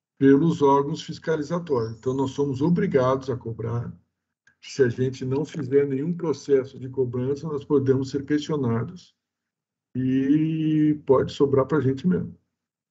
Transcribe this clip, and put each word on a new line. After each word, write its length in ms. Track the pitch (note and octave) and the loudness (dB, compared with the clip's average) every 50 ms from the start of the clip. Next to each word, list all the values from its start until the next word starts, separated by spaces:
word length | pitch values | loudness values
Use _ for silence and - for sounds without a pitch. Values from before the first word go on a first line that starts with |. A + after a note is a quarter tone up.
| _ _ _ | _ _ _
pelos 440 | _ C3+ C#3 C#3 D3 E3 E3 - - | _ 6 6 8 6 6 2 2 4
órgãos 420 | C#3+ C#3 C#3 C#3 C#3+ D#3 D#3+ - - | 4 4 4 4 2 -2 -6 -8 -8
fiscalizatórios. 920 | - C3 - - E3 D#3+ D3+ C#3+ D#3+ F3 F3 E3+ D#3 C3+ A#2+ A2 A2+ A2+ | -12 -14 -8 -4 -4 -4 -4 -4 -4 -6 -6 -4 -2 -2 -2 -2 -4 -8
Então, 160 | - - C3 C3 | -6 -6 -4 -2
nós 180 | C#3 C3+ C3 | -2 -4 -4
somos 300 | - C#3+ C#3+ C#3+ B2+ B2 | -2 -2 -2 -2 -2 0
obrigados 680 | D3 E3+ F3 G#3+ G3+ F3 - C3 B2 B2+ C3+ C3+ - C3+ | 0 2 2 2 2 2 2 2 2 2 2 0 -2 -4
a 60 | A#2+ | -6
cobrar. 560 | - - A2+ A2+ - A2+ A2+ A#2 A#2+ D3+ F3 - - _ _ _ _ _ _ _ _ _ _ _ _ | -6 -6 -8 -8 -6 -6 -4 -4 -4 -6 -8 -12 -14 _ _ _ _ _ _ _ _ _ _ _ _
Se 200 | - - - - C3 | -20 -10 0 2 2
a 60 | A#2+ | 2
gente 360 | A#2+ B2+ B2+ C3 C3 - C3 | 2 0 -2 -4 -4 -4 -4
não 180 | B2+ C3 C#3+ D#3 | -4 -2 -2 -4
fizer 420 | - - E3 C3 A#2+ C3+ C#3+ C#3+ | -4 -6 -8 -6 0 2 2 2
nenhum 300 | C#3+ C3+ C3 D3 F3 E3+ | 2 0 -4 -4 -4 -4
processo 640 | F3 F3 D#3 C3+ - - D3 C#3 C3 B2 B2+ - B2 | -4 -4 -4 -4 -4 0 2 2 2 2 -2 -8 -12
de 80 | B2 | -14
cobrança, 580 | C3 B2 C3+ B2+ A#2+ B2+ B2+ B2+ C3+ C#3+ C#3+ D#3+ | -8 -4 -4 -4 -2 -2 -4 -2 -2 -4 -4 -6
nós 180 | D#3+ D3 C#3 - | -6 -8 -8 -2
podemos 440 | - D3 C3+ B2 C3 C3 C3+ C3 - | 0 0 2 4 2 2 0 0 -4
ser 140 | - C#3 - | -6 -8 -4
questionados 880 | - D3+ D3 - - D#3 D3 B2+ A#2 A2+ A#2 A#2+ E3+ - - - _ _ _ _ _ _ _ _ _ _ _ _ _ _ _ _ _ - | -2 -2 -2 -2 -4 -4 -2 -2 -2 -2 -2 -4 -6 -10 -16 -20 _ _ _ _ _ _ _ _ _ _ _ _ _ _ _ _ _ -6
e 1040 | B2+ B2+ C3 C3 C3+ C3+ C3+ D3+ D#3 D#3 D#3+ D#3+ D#3 D#3 D#3 D#3 D3+ D3+ D3+ D3 - - | -4 -2 0 0 2 2 2 2 2 2 0 -2 -2 0 0 2 2 2 2 0 0 2
pode 280 | - C3 B2 - - - | 4 4 4 4 0 0
sobrar 320 | - C#3+ C3+ C3+ C3 B2 | 0 2 2 4 2 2
pra 160 | - D#3 D3 | 2 0 0
gente 260 | B2 C3+ C3 - - | 2 0 -2 0 0
mesmo. 260 | F3+ F3+ - - - - - _ _ _ _ _ _ _ _ _ _ | 0 0 0 -2 -6 -12 -18 _ _ _ _ _ _ _ _ _ _